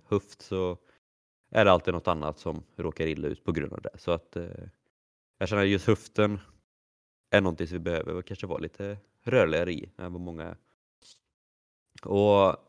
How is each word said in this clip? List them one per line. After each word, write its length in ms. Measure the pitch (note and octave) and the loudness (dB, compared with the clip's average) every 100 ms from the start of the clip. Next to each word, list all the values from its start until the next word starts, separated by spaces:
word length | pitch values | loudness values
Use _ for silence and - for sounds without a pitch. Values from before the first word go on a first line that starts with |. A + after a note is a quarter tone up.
| - | -4
höft 340 | G2+ - - | -4 -4 -18
så 360 | - F#2+ F2+ F2 _ _ _ _ _ _ _ | -8 -4 -4 -6 _ _ _ _ _ _ _
är 140 | - | 4
det 80 | G#2 | 6
alltid 220 | F2+ F#2 | 6 4
något 140 | E2+ - | -4 -2
annat 300 | E2 D2+ D2+ | -2 -4 -6
som 240 | - D#2 - - | -8 -10 -12 -8
råkar 300 | E2+ - D#2+ | -8 -4 -4
illa 220 | D#2 D2+ | -4 -6
ut 160 | - | -6
på 80 | - | -6
grund 200 | D#2+ C#2+ | -4 -6
av 100 | - | -8
det. 160 | - - | -12 -8
Så 120 | - | -4
att, 260 | E2+ - F2 | -4 -4 -12
eh, 280 | E2+ F2+ F2 _ _ _ _ _ _ - | -12 -14 -18 _ _ _ _ _ _ -8
jag 100 | F#2 | -2
känner 140 | G#2 | 2
att 60 | G2 | 2
just 180 | G2 - | 2 2
höften 540 | G#2 - - G#2 G2+ - _ _ _ _ _ _ _ - | 0 0 0 0 0 -10 _ _ _ _ _ _ _ 0
är 100 | G2+ | 2
någonting 260 | F#2+ D#2+ E2+ | 2 -2 -6
som 120 | F2 | -6
vi 60 | |
behöver 300 | E2+ E2 - | -4 -4 -4
och 100 | F2 | -8
kanske 220 | - F#2+ F#2 | -10 -12 -8
vara 120 | D#2+ | -8
lite 400 | D#2+ - G2+ G#2 _ _ | -8 -10 -12 -12 _ _
rörligare 500 | - B2+ E2+ D#2+ F2 | 0 4 4 2 0
i 180 | D#2+ - - | -4 -10 -14
än 160 | F2+ | -12
vad 80 | F2 | -10
många 220 | F2 E2 | -10 -10
är. 140 | E2 - _ _ _ _ - _ _ _ _ _ _ _ _ - | -12 -14 _ _ _ _ -20 _ _ _ _ _ _ _ _ -14
Och 540 | - G2+ G#2 G2+ F#2+ - | -2 2 6 6 6 2